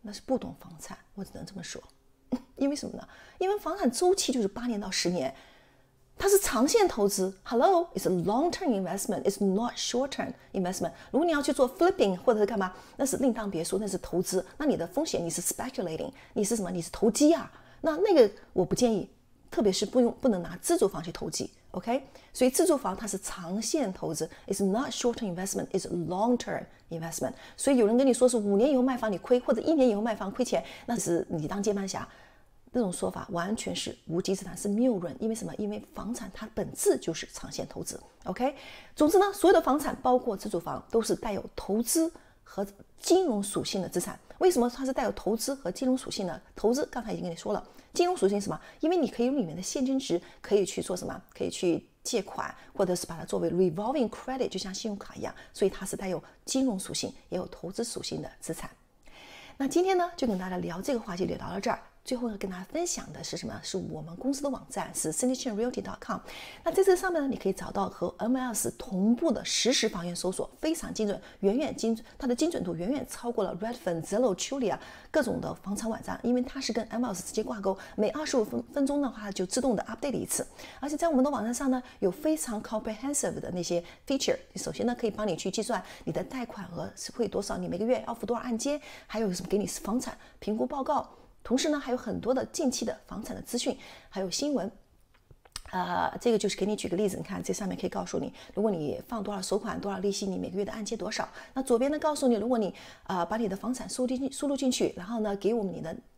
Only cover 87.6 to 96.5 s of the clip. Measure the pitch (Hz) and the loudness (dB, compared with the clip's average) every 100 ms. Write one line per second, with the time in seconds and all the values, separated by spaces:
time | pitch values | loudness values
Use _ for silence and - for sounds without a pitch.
87.6 | 175 175 226 240 - 233 202 233 247 226 | -4 -2 0 0 -2 -8 -4 -4 -2 -2
88.6 | 277 294 - - - - 208 180 180 180 | -2 -4 -6 -18 -10 -2 -2 -2 0 0
89.6 | 180 - - 233 254 - - - - 220 | 0 -6 -2 -2 -2 -10 -18 -10 -4 -2
90.6 | 254 294 269 269 - - - - - 254 | -2 -2 0 0 -2 -16 -20 -18 0 2
91.6 | 330 294 262 247 226 185 202 262 220 - | 2 0 -2 -4 -4 -4 0 0 0 0
92.6 | 285 247 226 - - 185 220 - - 247 | 0 0 -4 -6 -10 -10 -8 -10 -6 -4
93.6 | 269 - - - - 202 190 - 294 262 | -2 -4 -10 -20 -12 -6 -4 -2 0 0
94.6 | 185 - - _ _ _ _ - _ - | -2 -8 -20 _ _ _ _ -20 _ -14
95.6 | - 185 180 180 170 - 240 220 202 | -6 -4 -2 0 0 0 2 4 2